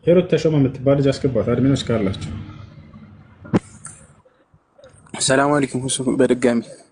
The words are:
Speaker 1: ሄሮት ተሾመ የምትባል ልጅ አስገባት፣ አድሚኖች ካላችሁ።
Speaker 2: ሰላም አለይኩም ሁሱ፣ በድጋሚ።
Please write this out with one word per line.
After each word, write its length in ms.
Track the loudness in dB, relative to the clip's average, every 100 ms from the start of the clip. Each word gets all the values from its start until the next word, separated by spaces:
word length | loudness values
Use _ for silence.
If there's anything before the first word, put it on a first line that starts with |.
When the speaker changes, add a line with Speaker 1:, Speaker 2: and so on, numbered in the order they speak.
Speaker 1:
ሄሮት 260 | 4 2 4
ተሾመ 260 | 0 2
የምትባል 420 | 2 2 0 0 2
ልጅ 120 | 2
አስገባት፣ 400 | 0 -2 -2 0
አድሚኖች 360 | 0 2 0
ካላችሁ። 480 | 0 -2 -2 -4 -8 -12 -14 -18 -20 -20 -20 -20 -20 -20 -20 -20 -4 -4 -4 -20 -20 -20 -20 -20 _ _ _ _ _ _ -20 -20 -18 -6
Speaker 2:
ሰላም 320 | 0 2 2
አለይኩም 300 | 0 -2 -4
ሁሱ፣ 160 | -6 -4 -2 0
በድጋሚ። 460 | 2 2 2 0 -4 -18 -20